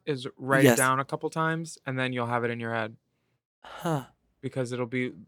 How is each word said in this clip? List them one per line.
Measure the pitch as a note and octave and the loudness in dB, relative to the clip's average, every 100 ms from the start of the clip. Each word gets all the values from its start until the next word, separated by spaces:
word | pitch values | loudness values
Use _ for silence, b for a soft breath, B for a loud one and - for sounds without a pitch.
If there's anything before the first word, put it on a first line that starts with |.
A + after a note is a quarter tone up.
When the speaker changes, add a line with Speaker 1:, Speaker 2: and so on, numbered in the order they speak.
| - | -4
Speaker 1:
is | C3+ C3 - | -6 -6 -8
write | C3 C3+ | 2 6
Speaker 2:
Yes. | C3+ A#2+ | 8 8
Speaker 1:
it | |
down | C3 C3 | 4 2
a | C3+ | -2
couple | D#3 D#3 | -6 -4
times, | E3 D#3+ D#3+ D#3+ - - | -2 -2 -2 -6 -10 -6
and | C3 | -4
then | B2+ | -2
you'll | B2 A#2 | -2 -2
have | A#2+ | -2
it | A#2 | -2
in | A#2 | -4
your | A2+ | -4
head. | A2+ A2 A#2 _ _ _ _ _ _ | -4 -4 -8 _ _ _ _ _ _
Speaker 2:
Huh. | - - F3 D3 A#2+ _ _ _ | -20 -6 -2 -2 -4 _ _ _
Speaker 1:
Because | C3 C3+ A#2+ | -8 -6 -4
it'll | B2 A#2 | -4 -4
be, | B2+ B2+ E3 | -4 -4 -8